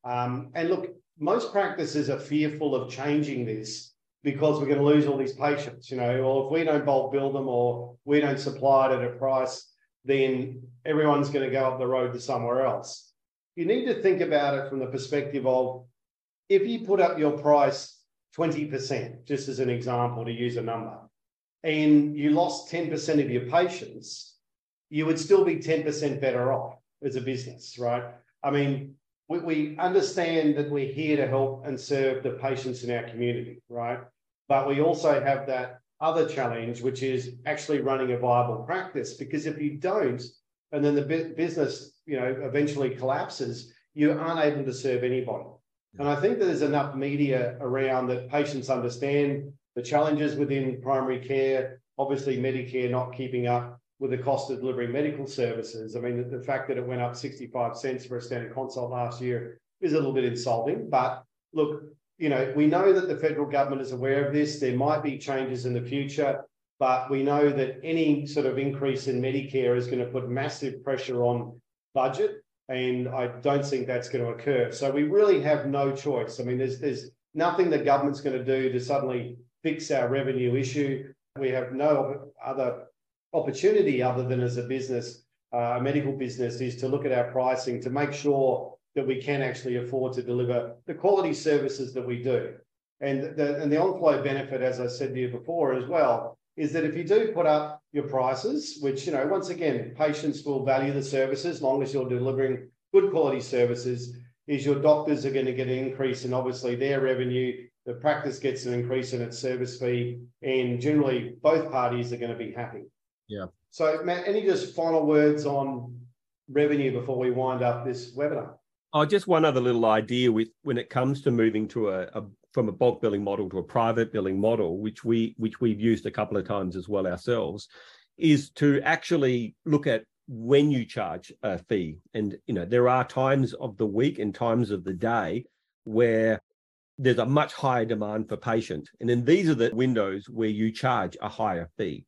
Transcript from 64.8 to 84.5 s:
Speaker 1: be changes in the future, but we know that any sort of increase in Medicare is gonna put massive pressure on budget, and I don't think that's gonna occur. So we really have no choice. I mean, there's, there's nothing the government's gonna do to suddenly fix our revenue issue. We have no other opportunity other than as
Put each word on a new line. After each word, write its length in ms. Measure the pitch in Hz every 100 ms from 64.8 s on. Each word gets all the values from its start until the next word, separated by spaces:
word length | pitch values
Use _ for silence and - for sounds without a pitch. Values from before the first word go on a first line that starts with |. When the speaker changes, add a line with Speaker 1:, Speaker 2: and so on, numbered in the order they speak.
| 143 151
Speaker 1:
be 140 | 147 135
changes 480 | - 135 131 127 123
in 80 |
the 80 | 120
future, 640 | 120 139 139 147 139 135 - _ _ _
but 300 | 131 127 139
we 120 | 139
know 260 | 139 147 147
that 300 | 139 127 -
any 420 | 160 165 156 143 143
sort 200 | 151 131
of 120 | 123
increase 500 | 139 - 139 127 135
in 140 | 123
Medicare 540 | 127 139 127 135 123 123
is 120 | 123
gonna 180 | 127 120
put 240 | 127 120
massive 520 | 127 147 - 135 -
pressure 420 | - 131 131 123
on 360 | 120 120 113 - _ _ _
budget, 480 | 135 131 349 208 - _ _ -
and 400 | 127 127 123 123
I 180 | 127 123 -
don't 240 | 143 143 139
think 200 | 135 120
that's 220 | 123 -
gonna 220 | 131 117
occur. 420 | 113 143 131 120
So 200 | - 139
we 120 | 139
really 380 | 151 196 208 170
have 240 | 143 147 139
no 260 | 139 139
choice. 480 | 135 151 123 110 -
I 40 |
mean, 140 | 123 127
there's, 220 | 131 120
there's 320 | 147 120 - _ _
nothing 360 | 151 170 175 175
the 100 | 147
government's 420 | 143 139 143 139
gonna 240 | 143 127 123
do 260 | 131 131
to 80 | 123
suddenly 580 | 123 143 131 123 120 - _ _
fix 300 | 160 151 -
our 160 | 139 120
revenue 480 | 139 131 127 123 131
issue. 560 | 127 147 139 135 - - _ 139
We 120 | 135
have 240 | 127 123
no 580 | 131 147 143 131 139 110 _ 123
other 400 | 135 123 120 - _ _ _ _
opportunity 680 | 160 - - 190 208 165 123
other 260 | 127 127 123
than 140 | 127
as 160 | 123